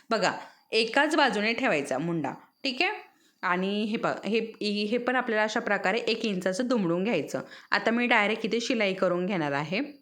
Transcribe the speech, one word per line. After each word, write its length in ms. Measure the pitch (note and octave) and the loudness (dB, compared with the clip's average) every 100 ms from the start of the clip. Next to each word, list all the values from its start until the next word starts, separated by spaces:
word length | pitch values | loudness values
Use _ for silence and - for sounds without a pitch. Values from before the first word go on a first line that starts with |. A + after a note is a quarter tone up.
| - | -4
बघा, 220 | A3 F3 - - - _ | 0 2 0 -6 -20 _
एकाच 440 | A3 A3 C#4 D4+ D#4 | 0 2 2 4 4
बाजूने 360 | B3+ G3+ G#3+ | 4 2 0
ठेवायचा 460 | A#3 B3+ D#3 C#3 C3 | 0 0 0 0 -2
मुंडा, 320 | E3 E3+ B2 - - _ | 0 -2 -4 -8 -14 _
ठीक 180 | C#4 B3 | -4 -2
आहे. 280 | F#4 G#4 - _ _ _ | -2 -4 -12 _ _ _
आणि 420 | F#3 F3+ F#3+ G#3 | -2 0 0 -2
हे 120 | G#3+ A3+ | -2 -2
पहा, 180 | D#3+ - | -2 -2
हे, 140 | - A3 A3 - G#3 G#3 | -2 -2 -2 -4 -4 -2
हे 140 | G#3 A#3+ | -2 -2
पण 180 | A#3+ B3+ | 0 0
आपल्याला 260 | A#3+ G#3+ | 0 0
अशा 180 | G#3+ A#3 | 0 0
प्रकारे 380 | A3 G3 F#3+ A3+ | 0 0 0 0
एक 260 | - A3 | 0 -2
इंचाचं 420 | A3 F#3 F#3+ F#3 B3 | -2 -2 -2 -2 0
दुमडून 380 | A#3+ E3+ F3 | 2 2 0
घ्यायचं. 360 | G3+ F3 C3+ C3+ - - - | 0 0 -2 -6 -8 -16 -2
आता 200 | G3+ A3+ | 0 2
मी 160 | A#3 A#3+ | 2 4
डायरेक्ट 380 | A#3 G3+ A3 | 4 2 0
इथे 160 | G#3+ A3+ | -2 -2
शिलाई 340 | A#3 A#3 G3 | 0 0 0
करून 320 | F#3 F#3 F3 F#3 | 2 0 0 0
घेणार 260 | F#3 D3 | 0 0
आहे, 280 | C#3 D#3 G3 D4 - | -2 -2 -4 -4 -10